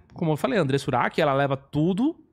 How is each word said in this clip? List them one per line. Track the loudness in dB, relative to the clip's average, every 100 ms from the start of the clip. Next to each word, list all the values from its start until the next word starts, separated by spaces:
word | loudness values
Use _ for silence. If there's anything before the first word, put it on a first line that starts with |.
| -14
Como | -4 -2
eu | 0
falei, | 0 0
a |
André | 0 0
Surak, | 0 0 0 0
ela | 0
leva | 2 0 -2
tudo | -4 -2 0 0 -2 -4 -12